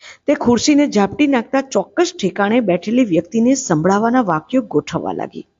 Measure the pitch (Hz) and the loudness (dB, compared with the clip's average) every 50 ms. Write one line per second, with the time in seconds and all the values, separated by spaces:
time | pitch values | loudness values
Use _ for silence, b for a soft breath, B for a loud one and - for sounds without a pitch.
0 | B B B B B - 294 - - 240 240 214 - - 294 277 294 262 196 208 | B B B B B -2 -2 0 2 2 2 2 2 2 4 4 2 2 2 0
1 | 202 196 196 - 294 277 277 233 220 - - 269 269 269 - 208 185 - - - | 0 0 0 0 0 0 0 0 -2 -2 -4 -4 -4 -2 -2 -4 -4 -2 -2 -2
2 | 359 349 - - - 180 - - 202 202 226 254 233 190 170 175 - 214 226 247 | -2 -2 -2 -4 -6 -4 -2 -2 0 0 2 0 2 0 0 -2 -2 0 0 0
3 | 262 208 165 170 170 - - 226 226 247 277 262 - - 180 151 160 185 196 208 | 2 2 2 0 0 0 -2 0 2 2 2 0 0 -2 0 0 2 2 0 2
4 | 220 233 240 262 247 185 160 156 - - - 262 233 196 - 147 147 - 165 160 | 0 0 0 0 0 0 -2 -4 -4 -2 -2 -2 -2 -2 -2 -4 -4 -4 -6 -6
5 | - 92 87 - - - - - - _ _ _ | -6 -6 -6 -6 -8 -10 -10 -14 -18 _ _ _